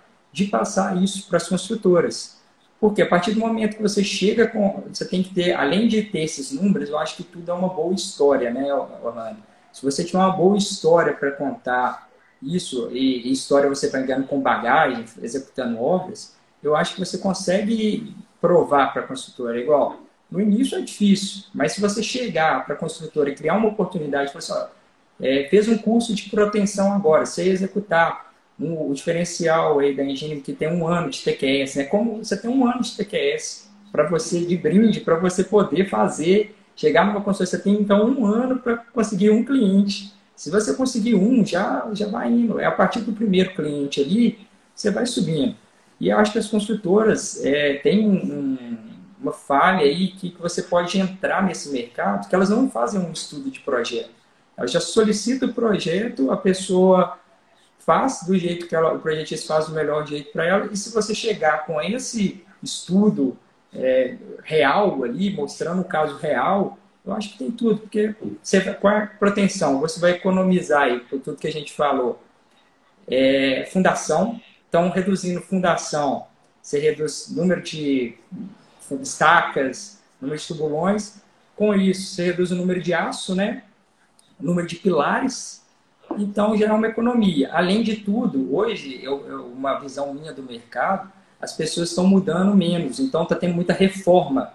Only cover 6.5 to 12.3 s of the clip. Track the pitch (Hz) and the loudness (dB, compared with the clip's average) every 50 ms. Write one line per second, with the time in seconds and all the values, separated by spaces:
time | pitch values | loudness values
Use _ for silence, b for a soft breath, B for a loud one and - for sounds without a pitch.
6.5 | 135 160 196 202 175 139 143 143 151 156 156 - - - - - - 170 - 175 | -4 0 2 2 2 0 0 -2 -4 -4 -4 -6 -8 -10 -14 -14 -16 -12 -8 -6
7.5 | 175 180 185 180 - 151 165 175 190 190 - - - - 143 143 135 123 123 117 | -4 -2 -2 -2 -2 -2 -2 -2 -2 -4 -6 -6 -2 2 4 4 4 2 0 -2
8.5 | 120 135 139 139 135 127 - - - - - 117 117 117 113 110 107 - - b | -4 -4 -4 -2 -2 -4 -4 -6 -10 -10 -10 -8 -8 -8 -10 -12 -14 -16 -20 b
9.5 | b b b b - - 131 135 139 - 170 - - 185 190 185 - 151 175 196 | b b b b -16 -6 -4 -4 -2 -2 -4 -2 0 2 2 2 4 4 4 4
10.5 | 202 196 - - - - - 160 170 170 156 147 139 - 143 139 139 - 143 135 | 4 2 0 -2 -4 -2 4 4 6 6 4 2 0 -2 -2 -4 -2 -4 -6 -6
11.5 | 120 - - 127 123 127 123 113 - - - - b b b b | -6 -6 -4 -2 0 0 0 -2 -4 -6 -14 -20 b b b b